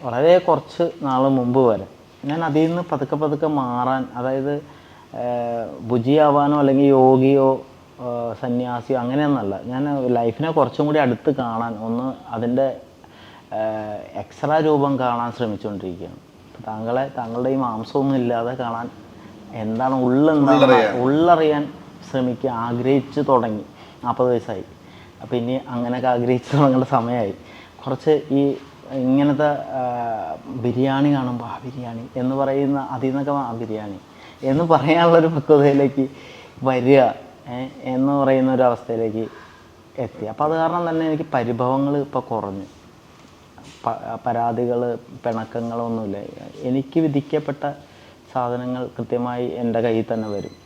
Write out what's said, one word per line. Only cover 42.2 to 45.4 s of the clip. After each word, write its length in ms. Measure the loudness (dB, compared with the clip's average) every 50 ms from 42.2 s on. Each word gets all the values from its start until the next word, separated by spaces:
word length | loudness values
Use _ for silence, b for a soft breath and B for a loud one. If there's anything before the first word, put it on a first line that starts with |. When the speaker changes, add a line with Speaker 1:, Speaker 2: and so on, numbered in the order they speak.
| -6 -4 -6 -6 -6 -6 -8 -10 -12 -14 -18 -20 -20 -20 -20 -20 _ -20 -20 -20 -20 -20 -20 -20 -20 -20 -20 -20 -20 -20 -20 -6 -4
Speaker 1:
പ-, 340 | -4 -4 -4 -8 -10 -10 -6 -4
പരാതികള്, 680 | -4 -2 0 0 -2 0 -2 -2 0 0 -2 -2 -2 -4 -6 -10 -18 -20 -8 -6
പിണക്കങ്ങളൊന്നുമില്ല. 920 | -4 -4 -4